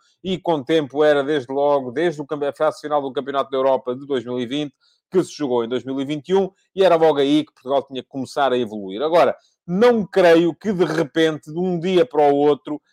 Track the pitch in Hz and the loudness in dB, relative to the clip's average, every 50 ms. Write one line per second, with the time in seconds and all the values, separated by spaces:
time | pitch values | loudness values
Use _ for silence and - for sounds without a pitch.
0 | _ _ _ _ - 185 185 - - 175 165 147 123 - 160 160 147 123 127 147 | _ _ _ _ -8 -6 -6 -6 -2 -2 -2 -2 -2 0 0 0 0 -2 -2 2
1 | 151 151 147 143 135 143 156 143 120 127 135 139 143 147 143 139 131 127 117 143 | 2 4 4 2 2 0 -2 -4 -4 -4 -4 -2 0 2 0 0 -2 -4 -4 -2
2 | 175 175 151 147 143 - 156 143 143 143 - - 156 151 147 - - 147 147 147 | -2 -2 -4 -6 -8 -8 -6 -6 -6 -6 -4 -2 -2 -2 -2 -4 -6 -4 -4 -2
3 | 139 139 123 143 127 139 139 139 135 135 135 135 131 135 131 123 - 123 127 135 | -4 -4 -6 -8 -6 -4 -4 -4 -4 -2 -2 0 0 2 0 0 -2 -6 -8 -8
4 | 143 135 139 123 113 123 123 127 123 113 135 147 151 139 _ _ _ _ _ _ | -6 -6 -6 -4 -4 -6 -6 -6 -6 -6 -6 -6 -6 -8 _ _ _ _ _ _
5 | _ _ - 185 - - - - 151 127 123 120 117 113 127 120 113 131 135 139 | _ _ -2 -2 -2 -2 -4 -8 -4 -2 -2 -2 -2 -2 -4 -6 -6 -6 -8 -6
6 | 135 139 156 147 - - 185 196 190 185 - _ _ _ - 185 190 175 170 160 | -6 -6 -8 -8 -4 0 0 0 0 0 -6 _ _ _ -2 2 2 4 4 4
7 | 165 160 143 143 139 139 147 151 151 - _ _ - 127 139 139 127 - 135 127 | 4 4 4 4 2 2 2 0 0 -2 _ _ -8 -4 -4 -4 -4 -4 -10 -14
8 | 120 _ - 139 123 - - 151 139 131 127 123 120 104 107 107 98 95 95 110 | -12 _ -10 -12 -10 -8 -4 -2 0 0 0 0 -2 -4 -8 -10 -10 -10 -8 -6
9 | 143 160 165 170 165 - - - _ _ _ _ _ 175 175 196 233 247 240 226 | -4 0 4 4 4 4 2 -4 _ _ _ _ _ -6 0 4 4 4 4 2
10 | 185 - - 196 180 170 165 165 170 170 151 - - 214 202 170 180 156 156 160 | 0 -2 2 4 6 6 6 6 4 2 -2 -4 -4 -4 0 0 0 0 0 -2
11 | 160 139 - 165 160 160 156 143 - 156 151 170 185 185 180 165 160 190 185 175 | -2 -2 0 0 0 0 0 -4 -10 -10 -8 -4 -4 -4 -4 -2 -2 0 2 2
12 | 165 165 - 156 147 143 143 143 147 147 143 - - 151 151 - _ _ | 2 2 2 2 4 4 4 4 4 2 2 0 -2 -10 -10 -10 _ _